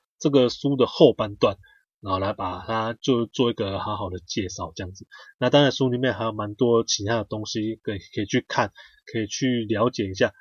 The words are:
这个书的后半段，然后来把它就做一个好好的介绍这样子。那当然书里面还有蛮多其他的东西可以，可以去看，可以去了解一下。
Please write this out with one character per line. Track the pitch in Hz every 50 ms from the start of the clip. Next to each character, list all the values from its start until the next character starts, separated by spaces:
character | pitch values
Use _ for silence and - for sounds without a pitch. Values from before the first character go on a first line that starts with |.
| _ _ _ -
这 | - 151
个 | 139 135 123 120
书 | - - - 139 143 131
的 | 120 -
后 | - - 175 131
半 | 104 - 110 104 101
段， | - - 107 98 - - _ _ _ _ _ _ _
然 | - 101 95
后 | 95
来 | 98 98
把 | 107 - 120 127 120 98 -
它 | - 113 113 110 113 117
就 | - - - 127 117 117
做 | 107 - - 127 120
一 | 110
个 | - 107 98 98 95
好 | - 107 104 101
好 | 104 90
的 | 90 90 82
介 | - - 113 95 87
绍 | - - 90 87 -
这 | - 98
样 | 90 95
子。 | - - - - - - - - -
那 | 127 123
当 | 151 143 147
然 | 135 123
书 | - 135 127
里 | 123 123
面 | 131 127 113
还 | 101 117
有 | 110
蛮 | 107 107 104 104 107
多 | - 127 120 117 113 117
其 | - - - 101
他 | 101 117 113
的 | 104
东 | - 113 107 107
西 | - - 113 107 110 113 - _
可 | - 104
以， | 95 - - -
可 | 120
以 | 104
去 | - - 123 - -
看， | - - 117 101 - - - - _ _ _
可 | - - 113
以 | 107 101
去 | - - 143 127 123 120 113 104
了 | 117 101 113 127
解 | - - 107 95
一 | 92
下。 | 95 127 110 - _